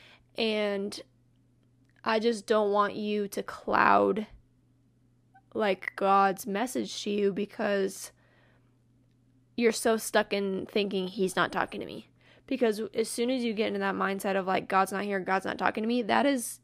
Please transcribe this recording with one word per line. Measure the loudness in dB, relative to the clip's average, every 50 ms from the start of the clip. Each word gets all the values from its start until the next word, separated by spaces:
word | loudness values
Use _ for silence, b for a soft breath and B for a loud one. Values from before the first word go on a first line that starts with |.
| B B B B B _ -6
And | -4 -2 -2 -2 -2 -2 -2 -2 -4 -6 -6 -8 -12 -16 _ _ _ _ _ _ _ _ _ _ _ _ _ _ _ _ _ _ _ -2
I | 0 0 2
just | 2 2 0 0 0
don't | 2 2 4 4 4
want | 4 2 2 2 0
you | -4 -2 -2 0 -2 -2 -4
to | -6 -8
cloud, | -8 -8 -12 -10 -4 2 4 6 6 8 8 6 6 4 2 0 -4 -8 -14 -20 _ _ _ _ _ _ _ _ _ _ _ _ _ _ _ _ _ _ _ -20 _ _ -4
like, | 0 0 0 0 0 -4 -10 -4
God's | 0 2 4 6 6 6 4 2 -2 -4
message | -4 -2 -2 -2 -2 -2 -4 -4 -4 -6 -6
to | -4 -2
you | 0 2 0 0 0
because | 0 -4 -6 -4 -4 -2 0 2 0 0 -2 -4 -8 -14 -16 b b b b b b b b b b b b b _ _ _ _ _ _ _ _ _ _ _ _ _ _ _ -2
you're | 2 2 2
so | 2 2 2 2 2
stuck | 2 -2 0 2 2 2 2 -2
in | -2 -2 -2 -4 -4 -6
thinking, | -4 -2 -2 -2 0 -2 -4 -4
"He's | -4 -2 -2 -2 0 2
not | 0 0 0
talking | 0 -4 -4 -4 -6 -10
to | -10
me." | -10 -12 -16 -16 _ _ b b b b b b
Because | -6 -2 0 2 0 0 0 -4 -6 -4
as | -4 -4 -4
soon | -2 -2 -2 0
as | 0 0 -2
you | -2 -2
get | 0 -2 -2
into | -2 -2
that | -2 -2 -2
mindset | -2 -2 -2 -2 -2 -2 -2 -2
of, | 0 0
like, | 0 -2 -2 -2
"God's | 0 2 2 2 2
not | -2 -6 -4
here, | -4 -4 -4
God's | -2 -2 -2 -2 -2
not | -4 -4
talking | 0 0 0 0 0
to | -2
me," | -2 -2 -2 0
that | 2 2 4 4
is | 2 2 0 -4 -6 -12 -14